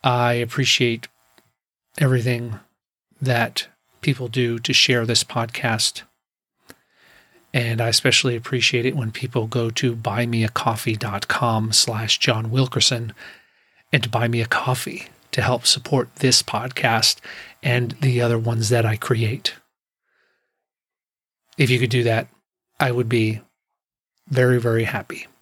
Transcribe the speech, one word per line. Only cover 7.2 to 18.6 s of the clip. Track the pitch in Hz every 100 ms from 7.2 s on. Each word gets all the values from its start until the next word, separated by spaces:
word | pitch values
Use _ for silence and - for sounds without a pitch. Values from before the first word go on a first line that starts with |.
| _ _ _
And | 131 117 113
I | 117
especially | 117 135 - 135 120
appreciate | 117 127 113 123 123
it | 160
when | 113
people | - 127 123 113
go | 120 117
to | 113 127 117
buy | 113 104
me | 120 117
a | 110
coffee | - - 110 - 107
dot | 110 101 -
com | - 120 110 110
slash | 110 - 110 110 -
John | - 113 113
Wilkerson | 123 131 - - 123 117 - - - _ _ _ _ _
and | 143
to | 113
buy | 117 117
me | 117
a | 113
coffee | - - 127 - - - - _
to | -
help | 104 123 -
support | - - 135 120 -
this | 131 120
podcast | - - 127 127 123 113 110 - - - - -
and | 143 120 120 117
the | 135 120
other | 120 117
ones | 113 117